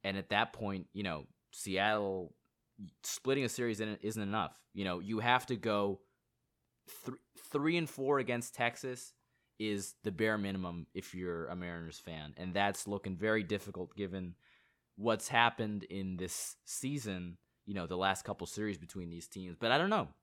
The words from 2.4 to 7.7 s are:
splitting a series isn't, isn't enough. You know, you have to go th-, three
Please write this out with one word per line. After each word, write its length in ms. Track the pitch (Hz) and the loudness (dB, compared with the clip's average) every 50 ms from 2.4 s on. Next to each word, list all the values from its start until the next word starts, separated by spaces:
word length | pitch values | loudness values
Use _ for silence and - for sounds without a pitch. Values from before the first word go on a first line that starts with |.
| _ _ _ _ _ _ _ - 101 - _ _ - | _ _ _ _ _ _ _ -16 -16 -16 _ _ -8
splitting 400 | - - - _ 131 135 139 131 | -8 -8 -2 _ 2 2 4 2
a 40 | 113 | 0
series 300 | - - 120 117 110 101 | 0 0 2 0 2 0
isn't, 200 | 110 107 104 - | 0 -2 -2 -2
isn't 200 | - 107 110 113 | -2 -2 0 0
enough. 380 | 101 98 104 110 92 - - - _ _ _ | 0 0 2 0 0 0 -4 -14 _ _ _
You 100 | 98 98 | -2 0
know, 160 | 92 90 90 | 0 0 -2
you 200 | 92 101 113 110 | -2 -2 0 2
have 260 | 113 120 123 123 123 | 6 6 6 6 4
to 100 | - 127 | 0 -4
go 460 | 101 92 113 104 104 101 101 95 - _ _ _ _ _ _ _ _ _ _ _ _ _ _ _ _ _ - - - - | 0 2 2 4 4 4 2 0 -2 _ _ _ _ _ _ _ _ _ _ _ _ _ _ _ _ _ -20 -18 -10 -10
th-, 120 | - 127 - _ _ _ - - - | -10 -10 -10 _ _ _ -20 -14 -2
three 260 | - 143 143 160 | 0 2 4 4